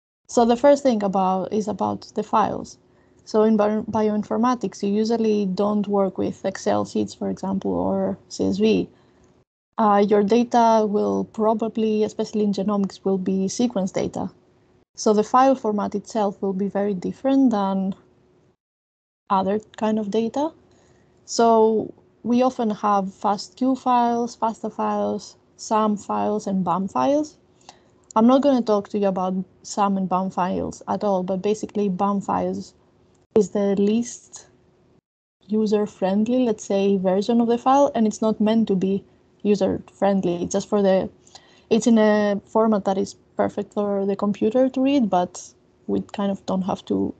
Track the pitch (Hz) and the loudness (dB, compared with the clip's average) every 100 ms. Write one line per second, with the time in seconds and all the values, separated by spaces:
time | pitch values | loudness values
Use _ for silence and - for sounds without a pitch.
0 | _ _ - - 233 240 285 285 277 220 | _ _ -6 0 2 4 4 4 4 0
1 | 202 190 185 190 180 220 202 196 208 202 | 0 0 0 -2 -4 -4 -4 -4 -4 -6
2 | - - 208 226 196 - - - _ _ | -8 -8 -2 0 0 -2 -10 -18 _ _
3 | _ _ - 220 220 220 208 214 - 220 | _ _ -2 2 4 4 2 0 -2 0
4 | 214 214 208 220 240 247 240 - 202 208 | 0 0 -2 0 0 0 -4 -6 -2 0
5 | 220 226 220 208 202 185 208 208 202 202 | 0 0 0 0 0 -2 0 0 0 0
6 | 190 190 202 - 196 190 208 208 202 214 | 0 -2 -6 -4 -6 -6 -2 -2 -2 -4
7 | 202 - 196 185 190 190 196 175 190 196 | -4 -6 -8 -6 -4 -4 -4 -2 -2 -2
8 | 190 196 - - 196 196 220 190 - _ | -4 -6 -10 -4 -2 0 2 2 -2 _
9 | _ _ _ _ _ _ _ - - 202 | _ _ _ _ _ _ _ -2 2 4
10 | 208 214 196 233 240 240 226 226 214 208 | 4 2 2 2 2 2 4 4 2 0
11 | 208 196 190 - 214 226 220 226 220 214 | 0 -2 -4 -2 0 0 -2 -2 -2 0
12 | 208 - 220 214 208 202 196 202 196 - | -2 -4 -6 -2 -2 0 -2 0 -2 -4
13 | 190 190 185 190 190 - 247 202 185 - | -2 -2 0 -2 -2 -2 -2 -2 -4 -4
14 | - - 190 - _ _ _ _ _ - | -6 -6 -10 -10 _ _ _ _ _ -4
15 | 226 208 214 254 269 262 220 208 196 202 | 0 2 2 4 4 2 0 -4 -4 -6
16 | - 226 202 196 196 190 202 196 202 190 | -6 -2 -2 -2 -4 -2 -2 -2 -2 -4
17 | 185 180 269 269 262 208 196 196 190 - | -6 -4 0 4 4 2 0 -2 -4 -6
18 | _ _ _ _ _ _ _ _ _ _ | _ _ _ _ _ _ _ _ _ _
19 | _ _ - 196 190 208 - - 214 214 | _ _ -2 0 0 -2 -4 -4 -2 -2
20 | 208 220 226 277 311 - _ _ _ _ | -2 -2 -2 -2 -4 -6 _ _ _ _
21 | _ _ - - 233 226 220 220 - - | _ _ -8 2 4 6 4 2 -4 -10
22 | _ _ 220 240 254 254 226 208 208 202 | _ _ -2 2 2 0 -4 -2 0 0
23 | 190 - 208 208 - - 254 254 254 247 | -2 -4 -2 -2 -6 -4 -2 -2 0 2
24 | 240 233 240 - 226 220 220 214 214 208 | 2 0 -4 -4 -6 -4 -8 -6 -4 -2
25 | 208 208 - - _ - - 214 220 208 | -2 -4 -8 -20 _ -16 -2 0 2 0
26 | - 208 208 214 - 190 180 175 196 254 | -4 -4 -2 -2 -2 -2 -2 -2 -2 -2
27 | 262 285 302 - _ _ _ - _ _ | 0 0 -2 -8 _ _ _ -20 _ _
28 | _ 220 233 269 - 254 226 208 202 214 | _ 2 4 6 4 2 2 0 0 -2
29 | 196 185 185 185 185 _ - - 202 190 | -2 0 -2 -4 -6 _ -10 -2 0 0
30 | 185 180 190 190 180 185 170 - - 202 | -2 -2 -2 -2 -2 -2 -6 -8 -6 -4
31 | 208 190 185 190 208 208 - 214 208 180 | 0 0 -2 -2 -2 -2 -4 -2 -2 0
32 | 202 202 196 190 180 190 190 _ _ _ | 0 -2 -2 -2 -2 -6 -10 _ _ _
33 | _ _ _ 220 190 208 202 196 202 220 | _ _ _ 2 2 2 0 2 2 0
34 | 240 - - - - _ _ _ _ _ | -2 -10 -20 -20 -20 _ _ _ _ _
35 | _ _ _ _ - 214 214 208 208 - | _ _ _ _ -4 -2 2 0 -2 -4
36 | 185 196 220 254 247 220 - 196 196 202 | -2 0 0 2 0 -2 -2 0 2 2
37 | 185 185 202 233 233 240 262 277 277 240 | 2 0 2 2 2 0 2 4 4 2
38 | 214 - 220 214 208 226 214 190 190 196 | 0 0 -2 0 2 2 2 0 0 -2
39 | - _ _ _ 202 202 190 180 - - | -6 _ _ _ 0 0 0 -2 -8 -2
40 | 196 196 185 175 175 202 196 208 196 190 | 0 2 0 -2 -2 -4 -2 0 2 2
41 | - - _ - _ _ - 226 240 226 | 0 -8 _ -20 _ _ -2 0 4 4
42 | 214 208 208 202 - 220 226 208 196 190 | 6 4 2 -2 -2 0 2 0 0 -2
43 | 196 - _ - 202 202 202 - 208 202 | -4 -8 _ -4 -4 -4 -8 -4 -2 -2
44 | 196 196 208 202 214 254 262 262 262 285 | -2 -2 -2 0 0 2 0 0 0 2
45 | 214 180 180 - - _ _ _ - 196 | 2 0 -2 -6 -20 _ _ _ -6 -6
46 | 190 - 202 190 - 190 185 196 - 190 | -6 -6 -4 -4 -6 -4 -4 -6 -4 -2
47 | 196 - | -2 -6